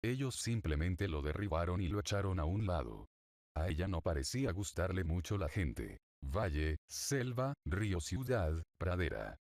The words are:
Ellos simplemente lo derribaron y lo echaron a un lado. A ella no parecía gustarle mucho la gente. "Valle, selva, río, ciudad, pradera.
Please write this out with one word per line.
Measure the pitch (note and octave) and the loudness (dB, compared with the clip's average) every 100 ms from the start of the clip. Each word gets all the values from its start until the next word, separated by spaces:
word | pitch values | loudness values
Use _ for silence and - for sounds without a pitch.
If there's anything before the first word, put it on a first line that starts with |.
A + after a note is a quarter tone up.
Ellos | A2+ B2+ C3+ - | -2 0 -2 -2
simplemente | A2+ A#2 - D2 F2 F2+ G2+ | 0 0 2 2 2 2 0
lo | D2+ | 0
derribaron | C#2+ D#2 G2+ E2 F2 F2+ | 0 0 0 2 2 0
y | F2+ | 0
lo | G#2 | 0
echaron | - G2+ G2 F#2 | 0 0 2 2
a | D#2 | 2
un | G2 G#2 | 2 2
lado. | E2+ A#1 G#1 G1+ _ _ _ _ D#2 | 0 -2 -8 -14 _ _ _ _ -2
A | F2 | 0
ella | D#2+ F#2+ | 0 0
no | E2+ | 0
parecía | F2+ D2+ - B2 C3+ | 0 0 0 0 0
gustarle | F2+ G#2 - F#2 F#2 | -2 -4 -2 0 0
mucho | E2 F2 - G2+ | 2 0 0 -2
la | D#2 | 0
gente. | - D#2 A1+ - - _ _ C#2 | 0 0 -2 -6 -10 _ _ -2
"Valle, | E2 G#2 D2 D#2 D2+ _ | 0 2 2 2 0 _
selva, | - - C#3 B2 A#2+ C3+ C#3+ - | -6 -2 0 0 0 -2 -2 -2
río, | F#2 G#2+ F2 | 0 2 0
ciudad, | - F#2 B2+ A#2+ D#2+ D#2+ - _ | 0 -2 0 2 2 0 -4 _
pradera. | F2+ F2+ E2+ G#1 G#1 - | 0 2 0 0 -6 -10